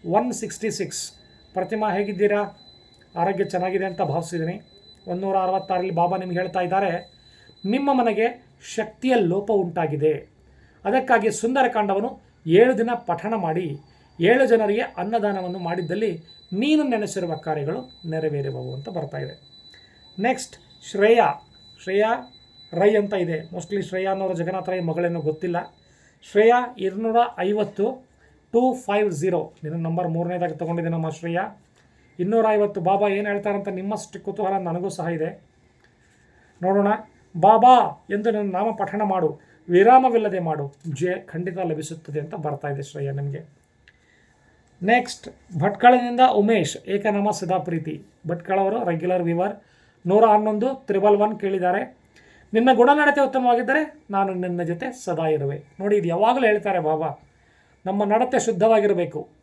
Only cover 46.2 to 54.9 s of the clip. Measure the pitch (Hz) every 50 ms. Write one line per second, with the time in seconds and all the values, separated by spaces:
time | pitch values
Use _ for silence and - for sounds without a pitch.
46.2 | 254 254 - 208 202 214 226 202 160 - - - - 196 196 202 202 214 202 202
47.2 | 202 214 214 - 190 170 185 180 - 180 170 160 156 156 151 - - _ _ _
48.2 | - 160 175 170 - - 190 190 196 196 214 247 226 180 170 160 175 180 185 180
49.2 | 175 170 170 170 185 202 208 - _ _ _ _ _ _ _ _ _ 175 190 214
50.2 | 226 220 208 208 214 214 214 208 226 262 269 262 - - 202 196 196 208 202 202
51.2 | 208 220 220 - 202 190 196 185 180 180 185 208 254 254 - _ _ _ _ -
52.2 | _ _ _ _ _ _ 208 220 240 262 254 214 240 277 285 302 294 294 285 285
53.2 | 277 269 277 262 247 247 240 240 254 220 269 311 302 294 - - _ - 196 196
54.2 | 196 196 185 180 180 180 175 175 175 165 170 165 - 254